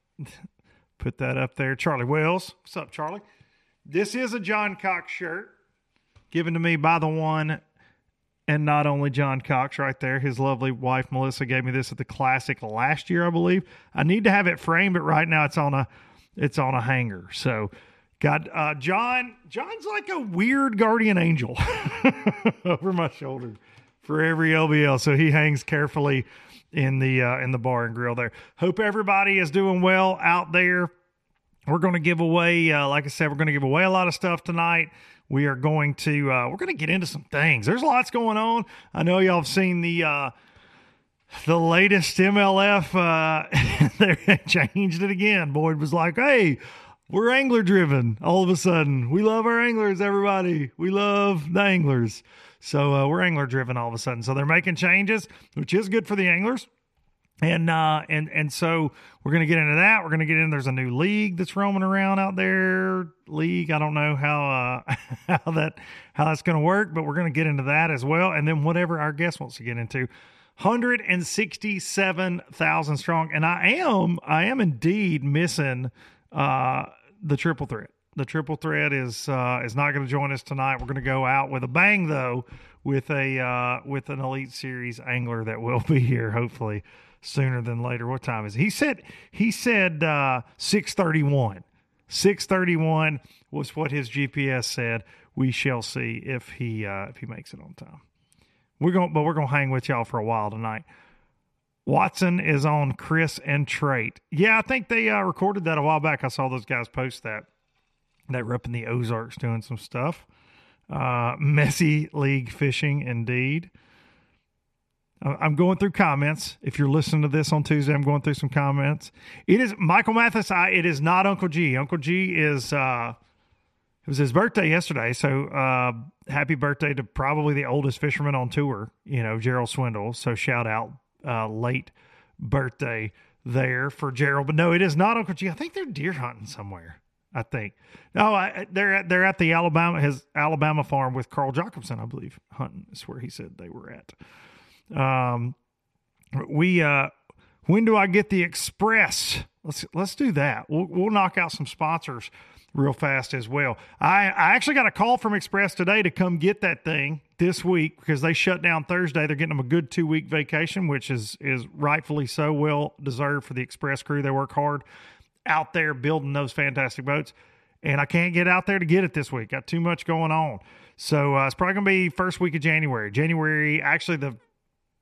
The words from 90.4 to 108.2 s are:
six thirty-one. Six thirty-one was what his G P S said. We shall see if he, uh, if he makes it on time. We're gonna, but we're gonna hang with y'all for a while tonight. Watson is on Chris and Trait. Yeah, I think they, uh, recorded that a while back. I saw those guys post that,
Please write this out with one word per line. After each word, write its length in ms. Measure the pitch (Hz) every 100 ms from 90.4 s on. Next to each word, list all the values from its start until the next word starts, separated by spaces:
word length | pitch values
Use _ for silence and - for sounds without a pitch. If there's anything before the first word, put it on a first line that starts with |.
| - -
six 380 | - 202 -
thirty-one. 720 | - 175 156 143 139 117 95 - _ _ _ _
Six 380 | - 190 202 -
thirty-one 720 | 190 180 165 160 156 156 147 - _ _
was 240 | 147 139 -
what 160 | 156
his 160 | 143 123
G 200 | 135 139
P 220 | 147 135
S 180 | 127 -
said. 360 | - 117 117 - - _ -
We 160 | 131
shall 300 | 120 143 120
see 400 | 113 135 120 113
if 260 | - 127 -
he, 360 | - 120 110 104
uh, 220 | 98 98
if 100 | 123
he 80 | 120
makes 280 | 113 -
it 60 | -
on 140 | 165
time. 280 | - - 156 _ _ _ _ _ _ _ -
We're 120 | 160
gonna, 200 | 185 180
but 120 | 156
we're 100 | 151
gonna 140 | 156 139
hang 240 | 143 135
with 180 | 131 -
y'all 140 | 127
for 160 | 113 120
a 40 |
while 280 | 110 113 104
tonight. 320 | 110 113 110 - - _ _ _ _ _ _ _ _ -
Watson 540 | 143 185 - 185 180
is 260 | 156 143 151
on 280 | 147 139
Chris 460 | 120 - 160 160 -
and 240 | - 143 143
Trait. 520 | - 143 131 113 - _
Yeah, 280 | 147 208 220
I 20 |
think 260 | 208 262 190
they, 220 | 226 220
uh, 120 | 208
recorded 440 | 190 - 190 202 165
that 120 | 156
a 40 |
while 180 | 147 156
back. 240 | 156 143
I 40 | 131
saw 200 | - 135
those 180 | 127 104
guys 220 | 127 117
post 360 | - 131 -
that, 220 | 117 107 - _ _ _ _ _ _ _